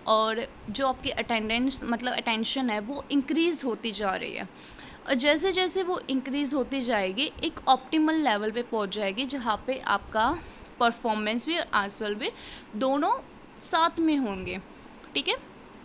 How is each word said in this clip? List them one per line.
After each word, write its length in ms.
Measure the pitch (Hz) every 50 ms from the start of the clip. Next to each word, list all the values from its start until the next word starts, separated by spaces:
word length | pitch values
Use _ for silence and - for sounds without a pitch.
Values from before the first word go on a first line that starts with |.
| -
और 420 | - 220 220 220 220 220 226 226 - - - - -
जो 160 | 202 - 269
आपकी 240 | 262 247 262 - 254
attendance, 720 | - - 226 - 233 220 214 220 226 240 254 269 269 - -
मतलब 280 | 233 240 226 240 254
attention 580 | - - 226 240 226 220 226 - - 269 262 240
है, 100 | 214 214
वो 240 | 208 220 277 285 - -
increase 520 | 277 277 262 - 269 320 330 349 320 - -
होती 280 | 254 214 208 - 226
जा 220 | 202 214 214 190 185
रही 180 | 180 160 135
है। 460 | - - 196 180 - - - - - - - - - - - -
और 60 | 277
जैसे 380 | 240 269 294 302 311 330 381
जैसे 300 | 349 370 370 339 - 381
वो 180 | 370 349 359 - - -
increase 440 | 269 262 262 277 247 285 285 254 285
होती 260 | 277 240 - 269 269
जाएगी, 520 | 240 240 240 208 190 190 190 226 294 - - - 262
एक 240 | 330 - - - -
optimal 460 | 262 254 - - - 320 311 311 320
level 360 | 320 302 247 208 202 214 220
पे 120 | 208 240
पहुंच 320 | 240 240 233 220 208 190 185
जाएगी, 320 | 214 208 196 190 226 277
जहाँ 380 | 247 277 269 226 240 208 208 -
पे 120 | 254 269 254
आपका 600 | - - 202 196 - - - 220 220 262 330 339 - - - - - - - -
performance 640 | 240 233 233 - - 226 214 214 214 214 226 240 -
भी 120 | 302 339 339
और 80 | - - -
आर्सल 400 | 214 196 196 - - 220 208 208
भी 160 | 208 277 453 - - - - - - - - -
दोनों 360 | 208 262 262 269 285 320 381 494 539 - - - - - - - -
साथ 380 | - - 381 320 330 339 - 330
में 180 | 330 320 302
होंगे, 420 | 277 262 208 196 185 185 180 185 190 - - - - - - - - - - -
ठीक 140 | - - 359
है। 60 | 453 - - - - - - - - -